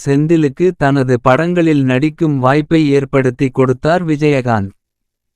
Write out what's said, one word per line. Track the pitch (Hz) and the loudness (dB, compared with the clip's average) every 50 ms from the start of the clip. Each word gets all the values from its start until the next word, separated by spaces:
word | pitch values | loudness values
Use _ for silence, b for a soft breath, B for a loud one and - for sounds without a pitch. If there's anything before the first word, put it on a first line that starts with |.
| - | -2
செந்திலுக்கு | 143 139 143 151 156 170 165 151 139 135 - 175 185 180 - | -2 0 0 2 2 2 0 0 0 -2 0 -2 -2 -2 0
தனது | 147 139 143 139 131 127 127 117 | -2 0 0 0 0 0 -2 0
படங்களில் | - 135 127 156 165 175 180 175 165 160 151 143 135 | 2 2 2 2 0 -2 0 0 0 2 2 2 0
நடிக்கும் | 127 127 127 143 156 151 - 170 156 143 135 | 0 0 0 -2 -2 -2 -2 -2 -2 -2 0
வாய்ப்பை | 123 127 139 151 151 - 170 160 156 143 | 0 0 0 0 0 0 0 0 2 2
ஏற்படுத்தி | 139 139 139 135 - 135 127 127 123 - 143 127 | 0 0 0 0 -2 0 0 0 -2 -2 -4 -4
கொடுத்தார் | - 131 131 127 127 127 - 151 165 180 180 | 0 0 0 0 0 -2 -2 -2 0 0 0
விஜயகாந்த். | 160 151 143 151 151 143 135 120 123 117 107 98 98 - _ _ _ _ _ _ _ _ _ _ _ _ | -2 -2 0 0 0 0 0 0 -2 -2 -2 -2 -6 -10 _ _ _ _ _ _ _ _ _ _ _ _